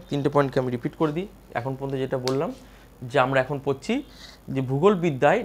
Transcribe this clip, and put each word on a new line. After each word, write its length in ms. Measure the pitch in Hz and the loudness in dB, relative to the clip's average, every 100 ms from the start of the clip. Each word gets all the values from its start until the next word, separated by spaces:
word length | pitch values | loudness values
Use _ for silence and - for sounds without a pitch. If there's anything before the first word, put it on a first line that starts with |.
| - | -4
তিনটে 180 | 143 139 | -2 2
পয়েন্টকে 240 | 143 139 131 | 2 2 2
আমি 80 | 127 123 | -2 -2
রিপিট 180 | 151 - | -4 -2
করে 120 | 156 151 | -2 0
দিই। 100 | 202 - - - | -6 -12 -10 -6
এখন 140 | 123 135 | -6 -6
পর্যন্ত 160 | 139 135 | -6 -4
যেটা 140 | 131 135 127 | -4 -2 0
বললাম 240 | 135 185 262 - - - - 127 | 0 -2 -6 -16 -20 -20 -16 -2
যে 60 | 135 | 0
আমরা 140 | 127 135 | 2 2
এখন 120 | 127 139 139 | 0 -2 -2
পড়ছি 280 | 139 - 254 277 - - - - | -2 -2 -4 -4 -14 -20 -16 -8
যে 60 | 135 131 | -4 -2
ভূগোলবিদ্যায় 720 | 135 190 196 175 131 147 202 | 2 4 4 2 2 4 4